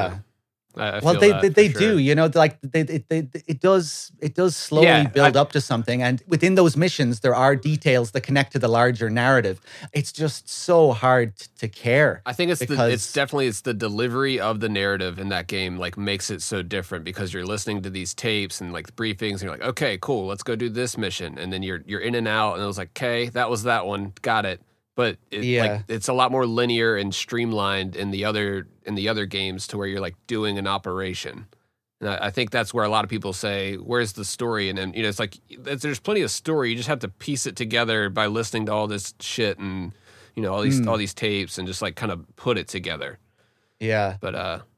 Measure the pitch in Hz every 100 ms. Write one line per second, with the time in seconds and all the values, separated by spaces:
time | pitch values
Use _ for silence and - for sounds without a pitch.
0 | 92 95 - _ _ _ _ - 107 101
1 | 151 175 202 196 196 165 208 143 214 190
2 | 135 147 165 165 156 - 139 160 156 160
3 | - 165 139 156 - 143 185 190 156 -
4 | - - 151 - 180 - - 151 170 135
5 | 139 139 147 135 143 147 - 117 113 123
6 | 123 127 - 165 180 190 170 143 170 -
7 | 123 120 135 120 135 135 151 151 151 127
8 | 117 127 - 139 135 135 117 120 123 113
9 | 113 117 127 131 101 92 - - 143 151
10 | - - 156 - - - - 170 151 110
11 | 127 127 113 - - - 110 - 117 131
12 | 147 82 123 123 175 165 120 139 120 120
13 | - 143 139 143 131 104 127 107 110 107
14 | 123 123 135 123 104 107 110 101 98 98
15 | 92 87 98 90 90 98 92 90 90 90
16 | 101 101 - 92 - 101 87 98 92 90
17 | 80 90 92 92 92 104 113 104 95 92
18 | 90 - 117 107 98 - 90 85 80 -
19 | 110 95 110 98 95 65 - - 120 95
20 | - 120 95 101 - 113 120 110 123 -
21 | 98 - 85 67 90 95 95 87 92 101
22 | 110 120 113 110 107 87 101 98 90 -
23 | 123 117 120 120 117 117 120 113 92 98
24 | 98 - 120 110 98 92 _ _ _ -
25 | 117 87 _ 104 123 120 110 104 98 110
26 | 117 127 127 131 123 117 120 117 113 104
27 | 101 - - 120 117 107 98 98 95 87
28 | 101 98 107 107 101 98 - _ - 104
29 | 104 110 98 98 95 95 - 104 98 98
30 | 92 85 - 113 107 101 98 98 95 92
31 | 95 92 71 - 101 _ _ _ _ _
32 | 104 95 104 113 110 123 107 120 107 107
33 | 104 110 101 92 107 98 98 98 - 120
34 | 110 107 98 - 120 110 98 95 95 107
35 | 107 98 107 - _ - 127 139 147 131
36 | - 214 123 - - 156 120 117 120 143
37 | 107 - - 139 139 98 113 117 113 110
38 | 101 95 107 110 107 113 107 107 107 104
39 | - - - - 104 - 98 95 87 -
40 | _ - - - 98 98 120 135 113 113
41 | 98 - 110 101 92 - 92 92 101 87
42 | 113 85 80 - 127 104 80 92 87 78
43 | 69 - _ _ _ _ _ _ 110 107
44 | 98 98 - - 92 85 -